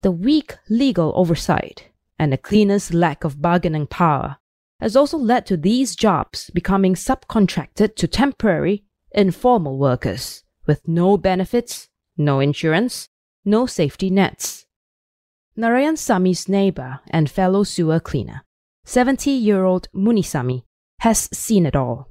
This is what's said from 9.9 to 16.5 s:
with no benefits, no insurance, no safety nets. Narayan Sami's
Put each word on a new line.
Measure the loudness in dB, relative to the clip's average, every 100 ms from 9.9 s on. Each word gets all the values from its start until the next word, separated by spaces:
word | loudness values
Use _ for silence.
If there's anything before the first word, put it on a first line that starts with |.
| 0 -2 -6 -10 -16 _ _ -2
with | -2 0 0
no | 2 2 2
benefits, | -2 -2 -2 -4 -14 -16 _ _ -2 0
no | 2 0
insurance, | 0 0 0 0 -6 -16 _ _ _ 0
no | 0 0 0
safety | -2 -2 0 2
nets. | 0 -2 -12 -12 _ _ _ _ _ _ _ _ _ -4
Narayan | 0 2 2 -2 0
Sami's | 2 2 0 0